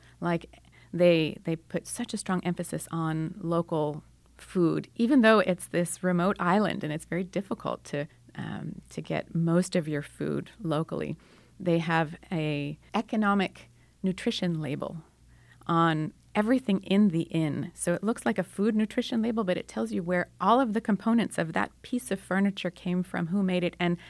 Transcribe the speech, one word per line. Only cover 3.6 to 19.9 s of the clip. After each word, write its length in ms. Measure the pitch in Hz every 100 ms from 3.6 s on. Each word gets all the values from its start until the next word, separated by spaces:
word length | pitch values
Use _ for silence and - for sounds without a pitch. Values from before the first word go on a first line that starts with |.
| 170 160 151 147 - _ _ -
food, 500 | - 190 165 156 -
even 280 | - 233 277
though 180 | 220 220
it's 260 | - 175 -
this 380 | 170 170 -
remote 320 | 180 180 180 -
island 460 | 175 196 208 -
and 80 | 151
it's 140 | 151 -
very 180 | 170
difficult 580 | 190 185 196 233 - -
to, 220 | - 147 151 - - -
um, 440 | 113 101 - - -
to 100 | -
get 340 | 156 156 -
most 400 | 165 165 170 185
of 140 | 180 156
your 140 | 147
food 500 | 147 - 151 147 - -
locally. 540 | 165 151 160 - - 156 - - - -
They 200 | 180 170
have 380 | 165 165 156 170 -
a 480 | 170 151 147 143 151 -
economic 720 | - 233 214 208 202 185 - - _ _ _
nutrition 560 | 190 185 233 - 180 165
label 360 | 147 143 - 165 - _ - - - - -
on 440 | 170 165 156 156 - -
everything 460 | - 214 254 254 190
in 300 | - 196 208
the 120 | 165
inn. 480 | - 165 156 139 175
So 220 | - -
it 80 | 175
looks 240 | 202 240 240
like 100 | 214
a 60 |
food 320 | 180 - 214
nutrition 480 | 220 214 - 233 233
label, 220 | 220 220
but 120 | 185 180
it 120 | -
tells 240 | 220 226